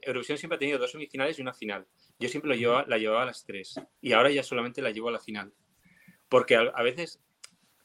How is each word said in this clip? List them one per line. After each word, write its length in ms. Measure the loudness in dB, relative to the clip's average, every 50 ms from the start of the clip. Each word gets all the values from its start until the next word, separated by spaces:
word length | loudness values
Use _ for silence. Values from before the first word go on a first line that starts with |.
Eurovisión 360 | -6 -4 -4 -4 -4 -6 -6 -6
siempre 180 | -6 -6 -4
ha 40 | -2
tenido 180 | -2 -2 0 0
dos 140 | -2 -2
semifinales 480 | -4 -8 -14 -10 -6 -4 -2 -2 -2 -4
y 20 |
una 120 | -8 -8 -8
final. 340 | -8 -8 -8 -8 -8 -10 _ _ _ _ _ _ -6
Yo 100 | -6 -4
siempre 200 | -4 -4 -2 0
lo 60 | 0
llevaba, 300 | 2 2 4 4 2 2 2
la 100 | 0 0
llevaba 260 | 2 2 2 0 0
a 40 | -2
las 160 | -6 -12 -14
tres 300 | -14 -14 -12 -12 -12 -14 -14 -16 _ _ _
y 120 | 0 4 6
ahora 160 | 6 6 6
ya 120 | 4 2 -2
solamente 380 | -2 -4 -4 -4 -4 -6 -4
la 100 | -4 -4
llevo 180 | -4 -4 -6 -4
a 40 | -6
la 60 | -6
final. 320 | -8 -8 -8 -8 -10 -10 _ _ _ _ _ _ _ _ _ _ _ -20 -20 _ _ 4
Porque 260 | 4 4 6 8 6
a, 60 | 6
a 220 | 6 4 2 0 0
veces 360 | 0 0 -2 -8 -10 -10 _ _ _ _ _ -20 -20 _ _ _ _ _ _ -6